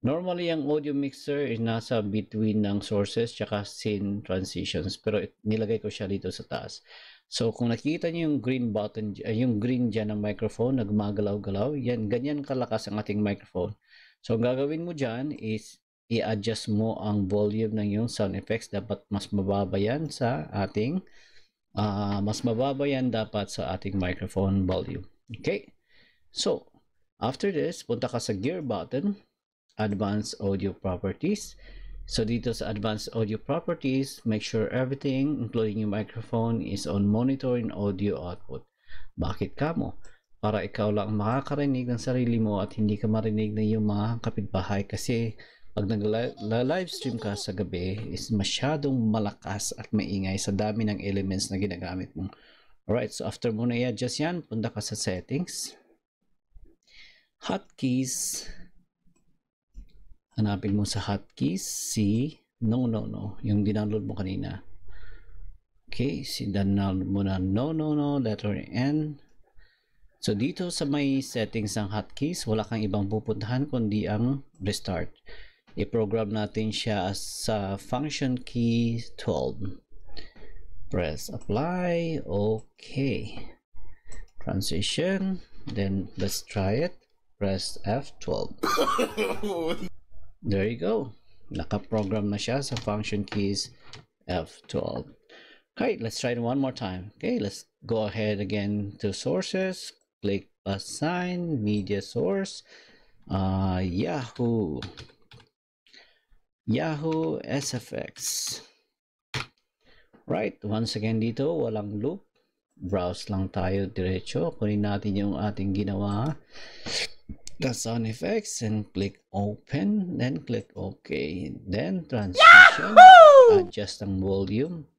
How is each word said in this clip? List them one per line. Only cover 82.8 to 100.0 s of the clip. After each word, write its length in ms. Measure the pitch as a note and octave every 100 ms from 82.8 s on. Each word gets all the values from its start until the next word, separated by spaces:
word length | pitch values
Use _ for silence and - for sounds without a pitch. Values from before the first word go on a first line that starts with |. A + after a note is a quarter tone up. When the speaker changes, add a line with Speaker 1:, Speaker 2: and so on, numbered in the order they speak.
| - - C#3 A2 - - - - _ - - - - - - -
Speaker 1:
Transition. 1040 | - F#2+ G#2 E2+ - - E3+ F#3+ F#3+ F#3 - - -
Then, 400 | A#2 G2 G2 F#2 -
let's 240 | G2 -
try 480 | - G#2+ F#2+ A2+ E3+
it. 80 | - _ _ _ _
Press 400 | G3 G3 - - -
F 320 | C#3 C3+ -
twelve. 400 | - - - -
<coughs> 1300 | - - - - - - G3+ - G#3+ F3 D#3+ E3+ F3+ - - - - -
There 240 | - G2 G2+
you 80 | A#2+
go. 400 | F3 A3 C#3 - - - - -
Naka-program 720 | E2 G#2 - A2 G2 A2 G2+
na 80 | G2+
siya 240 | - C3
sa 160 | C3+ A#2
function 480 | - G#2+ G#2+ G#2
keys 480 | G2+ G#2 G2 G2 - - - - - _ -
F 320 | F2+ D#2+ - -
twelve. 400 | - - - - - _ - - - _
Okay, 220 | - B3 F#3+
let's 160 | A2+ -
try 160 | C3 A#2+
it 80 |
one 160 | A#2 C3+
more 160 | C3+ B2+
time. 400 | G#2 F#2 F#2+ -
Okay, 240 | - B3
let's 260 | G2+ - - _ C3
go 240 | A2+ G#2+
ahead 320 | A2+ G#2+ G#2
again 560 | G2+ G#2 G2+ G#2 G2+ G2+
to 160 | G#2 G2
sources. 800 | - F3 F#3+ F#3 F#3+ F3+ - -